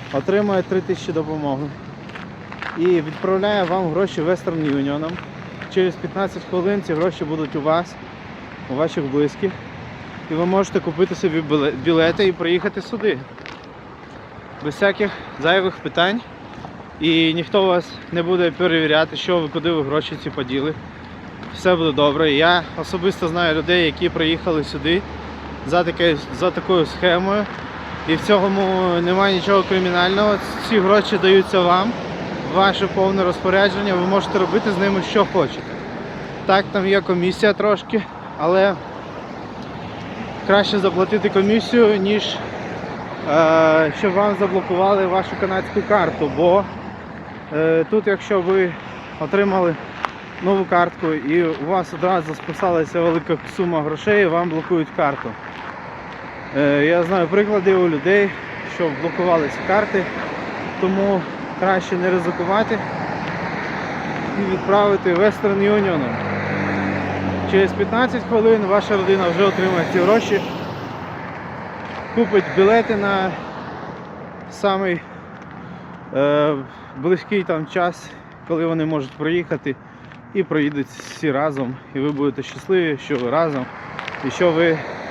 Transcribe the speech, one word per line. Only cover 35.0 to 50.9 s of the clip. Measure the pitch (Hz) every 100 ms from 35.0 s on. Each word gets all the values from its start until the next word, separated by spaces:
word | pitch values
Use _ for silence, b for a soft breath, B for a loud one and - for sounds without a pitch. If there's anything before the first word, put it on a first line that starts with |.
| 170
що | 220 190
хочете. | 190 135 - - - - - - - - - -
Так, | 190 190
там | 202 190
є | 196
комісія | 190 180 180 180 220
трошки, | 202 202 202 - 220 - - - -
але | 156 185 196 190 - - - - - - - - - - - - - - - - -
краще | 202 196 208
заплатити | 190 170 185 214 190
комісію, | 196 196 220 - 240 220 208
ніж, | 190 208 - - - - - - - - - - -
е, | 151 160 160 160 156 156 143
щоб | 208
вам | 185 208 196
заблокували | 196 190 180 180 190 202 190
вашу | 185 185 175
канадську | 190 190 185 208 -
карту, | 208 165 - 151 131
бо, | 175 190 190 - - - - - - - -
е, | 151 160 160 156
тут, | 214 208
якщо | 196 - 202
ви | 175 190 180 117 - - - -
отримали | 151 196 202 190 175 156 - - - - - -
нову | 180 196 180
картку | 180 175